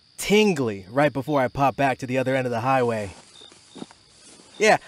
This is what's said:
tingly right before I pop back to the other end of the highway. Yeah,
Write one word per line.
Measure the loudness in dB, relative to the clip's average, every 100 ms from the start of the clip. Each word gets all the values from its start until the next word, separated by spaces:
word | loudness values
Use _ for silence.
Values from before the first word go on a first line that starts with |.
| _ -12
tingly | 0 2 4 2 -2 -4 -6
right | 0 0
before | 0 -2 0
I | 0
pop | 0 0 2
back | -2 -2
to | -4
the | -2
other | 0
end | -2 -2
of |
the | -4
highway. | 0 2 0 -2 -6 -12 -20 -20 -20 -20 _ -20 -20 _ _ _ -20 -20 -20 -2
Yeah, | 2 2